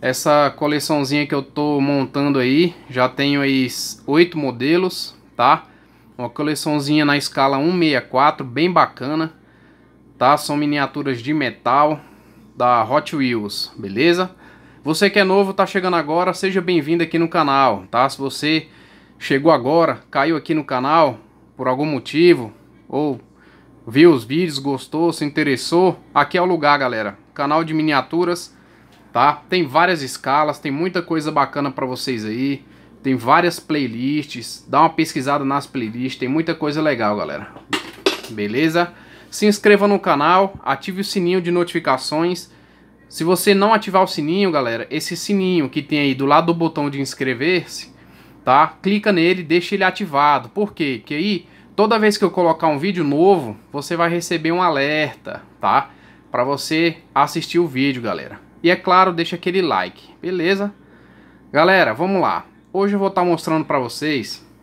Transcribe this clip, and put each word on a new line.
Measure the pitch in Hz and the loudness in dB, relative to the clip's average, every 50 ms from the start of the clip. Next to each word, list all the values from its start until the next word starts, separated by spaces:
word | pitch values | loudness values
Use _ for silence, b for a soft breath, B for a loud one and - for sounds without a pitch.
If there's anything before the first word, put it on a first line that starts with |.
essa | - 127 127 - - 160 147 147 147 139 - | -2 -4 -4 -2 0 2 4 4 4 2 0
coleçãozinha | - 156 147 151 147 139 - 160 147 139 127 143 147 147 | -2 -4 -2 -2 -2 -2 -2 -2 -2 0 0 -2 -2 -2
que | 143 151 | -2 -2
eu | 143 135 | -4 -4
tô | 135 - - 147 147 147 143 | -6 -6 -4 -2 0 0 0
montando | 139 139 143 139 135 127 - 139 139 143 139 135 | 0 2 0 0 -2 -2 -2 -2 0 0 0 0
aí. | 127 127 135 151 175 175 170 - - - | 2 2 4 4 2 2 0 -6 -18 -10
Já | 127 127 127 127 | -2 0 0 0
tenho | - - 139 143 143 143 | 0 -2 -2 0 0 0
aí | 139 139 135 135 131 | 0 0 2 0 0
s-, | 123 - - - - - - - | -2 -4 -8 -10 -10 -12 -12 -6
oito | - 139 156 175 175 - 160 | 0 2 2 2 2 2 -4
modelos, | 147 131 120 117 123 143 160 180 185 185 180 - - - - - _ _ _ | -4 -4 -4 -4 -2 0 0 2 0 -2 -4 -8 -12 -14 -16 -20 _ _ _
tá? | - 120 127 151 160 - b b b b b b b b b b | 2 4 4 4 2 0 b b b b b b b b b b
Uma | - 123 117 | -10 -10 -10
coleçãozinha | - - 147 151 151 143 - 156 151 151 139 139 151 151 151 | -6 -4 -4 -4 -2 -4 -2 -2 -2 -2 0 0 2 4 4
na | 143 143 | 4 2
escala | 143 139 - - - 135 139 139 135 | 0 0 -4 -2 0 2 2 2 2
um | 143 165 185 | 0 0 0
meia | 180 170 160 143 123 | 2 2 2 2 0
quatro, | - - - 127 135 151 151 - 139 | -2 -2 0 2 2 2 2 0 -8
bem | 131 117 135 160 180 | -8 -2 -2 0 2
bacana, | 180 170 139 - - - 127 131 151 156 160 160 160 b b b b b b b b b b b b b b - - | 4 2 2 2 0 -10 -8 -6 -4 -4 -4 -6 -8 b b b b b b b b b b b b b b -20 -6
tá? | - 123 127 147 | 0 2 4 4
São | 147 - - 147 | 2 0 -4 -4
miniaturas | 147 147 147 147 147 143 135 - 147 139 139 131 120 | -2 -2 -2 -2 -2 -2 -4 -4 -6 -6 -6 -6 -6
de | 113 131 151 | -4 -4 -2
metal | 156 143 120 107 - _ 120 123 139 147 151 156 147 B B B B B B B B B B - | -2 -2 -4 -6 -4 _ 0 2 4 4 2 0 -4 B B B B B B B B B B -6
da | - 123 123 123 120 110 113 | -2 2 2 4 2 2 2
Hot | 127 120 - - - | 0 0 0 0 -4
Wheels, | 151 135 127 123 113 104 101 101 - - - - | -2 -2 0 0 -2 -4 -6 -8 -8 -10 -10 -10
beleza? | - 107 98 98 107 143 170 175 175 185 185 - B B B B B B B B B B | -12 -12 -8 -2 0 2 2 2 2 0 -6 -6 B B B B B B B B B B
Você | 139 156 156 202 196 | -4 -2 2 0 2
que | 190 208 | 2 2
é | 196 | 2
novo, | 190 185 196 202 190 190 | 4 4 2 2 0 0
tá | - 196 | -2 -2
chegando | 180 - 202 180 185 175 | 0 0 -2 -2 0 0
agora, | 170 156 147 156 170 180 185 175 | -2 -2 0 -2 0 0 -2 -2
seja | - - 190 190 190 | -2 -4 -2 -2 -2
bem-vindo | 175 175 180 170 139 147 170 170 170 | -2 0 0 0 0 0 0 0 0
aqui | 160 - | -2 0
no | 165 170 165 | -2 -2 0
canal, | - 175 160 147 135 135 139 131 110 98 95 95 | 0 0 0 2 2 4 4 4 2 0 -6 -4
tá? | - 117 127 135 | 0 0 0 0
Se | - - | 0 -4
você | 135 135 131 - - 147 156 160 151 B B B B B B B B B B | -8 -8 -8 -4 -2 0 0 0 -2 B B B B B B B B B B
chegou | B - - 143 135 139 165 160 | B -4 0 0 2 4 4 4
agora, | 135 117 127 151 170 165 151 127 - - _ | 4 2 0 2 2 2 2 -2 -4 -10 _
caiu | - 143 139 156 165 | -2 -2 0 0 0
aqui | 151 - - 170 | -4 -2 -4 -4
no | 156 147 | -4 -4
canal | - 139 127 127 139 156 170 160 139 120 110 - - _ _ _ _ _ | -4 -4 -4 -2 0 2 4 4 2 0 -4 -16 -20 _ _ _ _ _
por | _ 127 127 | _ -4 -2
algum | 127 131 147 | -2 -2 -2
motivo, | 156 151 127 120 - - 147 170 175 170 143 123 110 - - - - _ - _ _ | -4 -4 -6 -8 -6 0 4 6 6 6 4 2 -8 -12 -18 -20 -20 _ -20 _ _
ou | - 131 151 151 135 117 - _ _ b b b b b b b b - - | -6 -4 -2 -2 -4 -6 -10 _ _ b b b b b b b b -20 -18
viu | - 110 135 160 175 | -4 4 6 8 8
os | 160 131 110 | 8 6 0
vídeos, | 107 131 160 185 170 147 139 | -4 -2 -2 -2 -2 -4 -6
gostou, | 135 139 139 127 - - - 156 165 170 160 | -4 -4 -4 -6 -6 -6 -4 -2 -2 0 -2
se | - 156 | -2 -6
interessou, | 147 143 156 151 139 135 120 - - 165 170 185 185 165 - - - - | -4 -2 -2 0 0 0 -2 -2 0 2 4 4 4 2 -2 -10 -2 0
aqui | 135 143 - - | 0 0 2 2
é | 180 175 | 0 0
o | |
lugar, | 185 180 165 147 147 147 143 | 0 0 0 2 2 2 2
galera. | 139 127 120 110 107 104 101 - _ _ _ | 2 -2 -2 -2 -4 -6 -6 -10 _ _ _
Canal | - 143 139 151 160 165 | -6 -2 0 0 0 0
de | 156 160 | 0 -2
miniaturas, | 156 156 156 147 135 127 - - 165 180 170 175 175 - - b b b b b b b b b _ _ - - | -2 0 2 2 0 0 0 -2 -2 -2 -2 -2 -6 -8 -16 b b b b b b b b b _ _ -6 0
tá? | 117 123 143 143 - - - | 2 2 2 2 0 -6 -4
Tem | - 185 170 | -2 -2 -2
várias | 135 123 151 170 180 185 160 139 | 0 2 2 2 2 2 -2 -4
escalas, | 127 - - - 135 135 147 151 151 147 147 | -8 -10 -8 -4 -2 0 2 2 0 -2 -4
tem | - 156 135 | -6 -6 -4
muita | 143 170 185 180 185 | -4 -4 -4 -4 -6
coisa | 170 - 170 160 147 151 | -6 -4 -4 -4 -4 -2
bacana | 156 151 139 131 - 147 143 143 | 0 0 0 0 -2 -4 -4 -4
pra | 135 - 139 | -4 -6 -6
vocês | 127 127 123 - - 131 113 107 | -6 -6 -8 -6 -6 -6 -4 -4
aí. | 107 107 120 131 139 139 139 - B B B B B B B - | -6 -6 -4 -4 -4 -4 -6 -8 B B B B B B B -2
Tem | 139 131 | -2 -2
várias | 123 113 120 143 165 175 175 165 - | -2 2 2 4 4 4 2 -2 -4
playlists, | - _ 156 151 139 120 107 113 123 135 147 151 143 - - 127 117 - - - - - | -8 _ -4 -2 -2 -4 -6 -6 -4 -4 -4 -4 -6 -6 -12 -12 -12 -12 -16 -16 -10 -2
dá | - 135 | 2 4
uma | 156 165 | 4 4
pesquisada | 160 - 160 156 - - 127 131 143 147 139 | 4 0 -2 -2 -2 -6 -2 -2 -2 -2 0
nas | 135 139 143 143 | -2 -2 -4 -4
playlists, | - - 139 120 110 110 120 127 131 127 - | -6 -8 -6 -6 -6 -6 -6 -6 -8 -6 -6
tem | - 123 | -4 -2
muita | 135 156 165 165 165 | -2 -2 -2 -2 -4
coisa | 160 156 147 143 156 156 | -4 -4 -4 -2 0 0
legal, | 156 143 113 113 104 104 | 0 0 0 0 -2 -2
galera. | 104 87 78 71 73 - - - - - - - - - - - - - - - - - - | -2 -4 -6 -8 -10 -12 -14 -18 -20 -12 -8 -8 -8 -8 -10 -20 -4 -2 -2 -2 -2 -10 -12
Beleza? | 117 107 104 104 107 127 156 165 160 170 175 175 B B B B B B B B | -8 -6 -6 -4 -2 0 0 0 2 0 -2 -2 B B B B B B B B
Se | - - 208 | -8 0 2
inscreva | 208 208 208 - 214 208 196 202 | 2 2 4 4 4 6 6 6
no | 208 202 196 | 4 2 2
canal, | - 185 160 139 147 156 175 185 196 190 190 - - | 2 2 2 2 4 4 4 4 2 0 -2 -8 -4
ative | - 135 135 - - 185 185 196 | -4 -4 -4 -4 -10 -6 -6 -6
o | |
sininho | - - 208 180 175 180 190 | -4 -2 -2 0 0 0 0
de | 175 175 175 | 0 0 0
notificações. | 175 175 170 - 170 160 151 135 131 - - 151 156 165 175 180 175 - - b b b b b b b b b b _ _ | 0 -2 -2 -4 -4 0 0 0 0 -2 -4 -4 -2 -2 -2 -2 -4 -8 -18 b b b b b b b b b b _ _
Se | - - 160 | -8 -4 0
você | 165 185 175 - 208 202 | 0 0 2 4 2 4
não | 196 196 208 226 | 4 4 4 2
ativar | 214 208 - 180 190 190 | 2 0 0 2 2 2
o | |
sininho, | 185 - - 147 151 170 190 202 190 | 2 0 -4 -4 -2 0 2 2 2
galera, | 165 147 131 120 113 113 117 - | 2 0 0 -2 -4 -6 -6 -6
esse | 127 151 151 - 175 165 | -6 -8 -6 -6 -8 -8
sininho | - - 202 196 190 185 185 175 147 131 | -4 -2 0 0 2 2 2 0 0 0
que | - 151 143 | -4 -6 -6
tem | - 151 147 | -2 -2 0
aí | 143 139 131 | 0 0 0
do | 127 135 | 0 0
lado | 139 147 156 170 | 2 4 4 4
do | 170 170 | 2 0
botão | 165 170 165 160 - 147 143 | 0 0 -4 -2 -4 -6 -6
de | 139 139 | -4 -6
inscrever-se, | 139 131 - - 139 131 127 117 135 165 185 175 - - - - - - B B B B B B B B B B - | -6 -8 -6 -6 -4 -4 -4 -2 -2 -2 -2 -2 -4 -6 -14 -16 -16 -18 B B B B B B B B B B 0
tá? | - 127 139 156 - - - | 2 4 4 4 2 0 -4
Clica | - 190 202 208 208 220 202 | -2 0 0 0 2 2 2
nele, | 170 160 170 185 185 175 | 4 4 2 2 0 -2
deixa | 143 160 180 170 - 208 | 0 0 0 0 0 -4
ele | 190 190 | 0 0
ativado. | 185 180 - 208 175 143 139 143 147 147 135 120 117 | 0 -2 -2 -8 -4 0 2 4 4 2 2 0 -6
Por | _ - 208 202 - | _ -4 -4 -4 -4
quê? | - 165 143 131 110 - | -6 -4 -4 -4 -6 -8
Que | - 147 | -8 -6
aí, | 147 175 208 208 175 - B B B B B B | -4 -2 -2 -2 -4 -6 B B B B B B
toda | - 208 220 233 220 | 0 2 2 2 2
vez | 214 214 208 | 2 2 2
que | - - | 2 0
eu | 180 | 0
colocar | - - 180 170 160 160 - 160 | 0 2 2 2 2 2 0 0
um | 151 139 | 0 0
vídeo | 143 196 196 175 160 | -2 -4 -2 -2 -2
novo, | 143 143 147 170 190 202 175 139 113 104 104 - _ | 0 2 4 6 6 4 4 2 -6 -10 -12 -16 _
você | - 143 139 - 175 | -12 -12 -8 -6 -2
vai | 165 170 170 | 0 0 0
receber | 170 175 170 - 175 165 156 160 | 0 -2 -4 -4 -6 -4 -2 -2
um | 165 175 180 | 0 0 0
alerta, | 175 160 139 139 143 151 156 151 139 - - _ - - - - - _ _ | 0 0 0 0 -2 0 -2 -2 -4 -6 -12 _ -14 -14 -14 -16 -20 _ _
tá? | - 101 104 135 139 B B B B B B B B _ | -2 2 2 2 0 B B B B B B B B _
Pra | - 123 123 | -4 -2 -2
você | 131 143 139 - - 156 156 165 170 160 - - _ - | -2 -2 -6 -4 -4 -2 0 0 0 -2 -4 -16 _ 0
assistir | 135 139 147 - 165 156 - - 170 | 0 0 0 0 -8 -8 -2 0 0
o | 175 | 0
vídeo, | 160 135 127 135 139 135 123 | 0 0 0 0 0 0 -2
galera. | 117 110 92 80 65 60 - - - - - - - | -4 -6 -6 -6 -8 -12 -16 -18 -20 -20 -20 -2 0
E | 165 | 0
é | 180 | 0
claro, | 185 - - 180 180 190 190 175 | 0 2 2 4 4 4 4 2
deixa | 165 170 - - | -4 -4 -6 -6
aquele | 170 - 185 175 190 | -6 -6 -4 -2 0
like, | 185 156 113 95 92 92 - - - - - _ - | 0 0 0 -2 -2 -4 -10 -16 -20 -20 -20 _ -10
beleza? | 170 185 180 160 170 196 196 202 208 202 B B B B B B B B B B B B B B B - | -6 -4 -2 0 0 0 0 -2 -6 -6 B B B B B B B B B B B B B B B 2
Galera, | 139 160 180 196 190 170 120 110 | 4 6 6 6 6 4 2 2
vamos | 120 160 185 196 190 | -2 -2 0 0 0
lá. | 156 113 90 85 - - _ _ _ _ _ | 2 0 0 -2 -4 -10 _ _ _ _ _
Hoje | 185 196 202 202 | -2 0 0 0
eu | 202 | 0
vou | 196 190 | -2 0
tá | 190 - 180 | 0 0 2
mostrando | 180 170 160 - - 160 160 151 | 2 0 0 0 -2 -2 -2 -2
pra | 131 156 143 | 0 -2 -2
vocês. | 127 113 - - 147 151 151 135 104 - - - - - _ _ | -2 -4 -6 -6 -4 -2 -2 -2 -4 -6 -10 -16 -18 -20 _ _